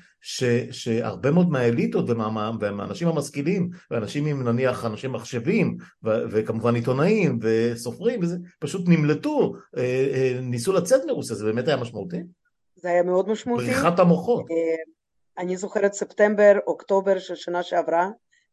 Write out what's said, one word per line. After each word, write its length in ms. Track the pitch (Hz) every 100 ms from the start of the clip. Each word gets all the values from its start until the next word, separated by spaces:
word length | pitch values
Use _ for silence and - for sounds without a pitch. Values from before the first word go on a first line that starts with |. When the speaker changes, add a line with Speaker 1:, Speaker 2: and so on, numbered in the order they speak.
| - _
Speaker 1:
ש-, 220 | - - 123 117 -
שהרבה 600 | - 120 113 113 90 127
מאוד 180 | 175 175
מהאליטות 600 | 135 117 120 226 190 120
ומה-, 200 | 113 107
מה-, 220 | 110 107 113
ומהאנשים 460 | 104 101 98 104 170
המשכילים, 600 | 156 139 143 143 202 - - -
ואנשים 340 | 120 104 147 151
עם, 180 | 139 120
נניח, 380 | 120 127 120 113
אנשי 220 | 107 131
מחשבים, 680 | 127 117 123 123 220 143 - - _
ו-, 60 | 110 113 120
וכמובן 440 | 107 110 110 117 120
עיתונאים, 640 | 120 135 175 220 160 117
וסופרים, 760 | 113 113 120 120 123 - 233 240
וזה, 140 | 170 180 - _
פשוט 220 | 147 190 175
נמלטו, 680 | 160 147 147 294 294 175 - - 139
אה, 40 | 127 127 139
אה, 260 | 131 131 123
ניסו 320 | 127 120 147
לצאת 280 | 190 180 269 330
מרוסיה. 280 | - - 101
זה 100 | 107
באמת 220 | 117 127
היה 100 | 131
משמעותי? 400 | 117 104 90 87 - _ _ _ _ _
Speaker 2:
זה 140 | 180
היה 140 | 175
מאוד 260 | 180 180 190
משמעותי. 340 | 214 247 240 123
Speaker 1:
בריחת 340 | 131 165 175
המוחות. 460 | 175 175 - 214 -
Speaker 2:
אה, 40 | 165 165 160 160 _ _ _ _ -
אני 140 | 180 185
זוכרת 360 | 196 214 196
ספטמבר, 600 | 202 - - 208 208 208 202 -
אוקטובר 520 | 156 - 196 190 185
של 160 | 185 170
שנה 280 | - 175
שעברה, 460 | 170 175 160 165 190 226 _ _ _